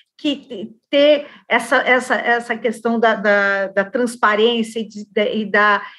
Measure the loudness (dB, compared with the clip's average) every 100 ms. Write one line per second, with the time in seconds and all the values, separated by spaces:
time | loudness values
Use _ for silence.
0 | _ _ -4 -4 -8 -14 -14 -16 _ 4
1 | 4 4 -2 -16 -4 -4 0 0 2 0
2 | 0 -2 0 -2 -4 -4 -4 -4 -2 0
3 | 0 2 2 2 2 0 -2 -2 -2 -2
4 | -4 0 0 2 2 0 -4 -6 -10 -12
5 | -6 -2 -2 -2 0 2 4 2 -2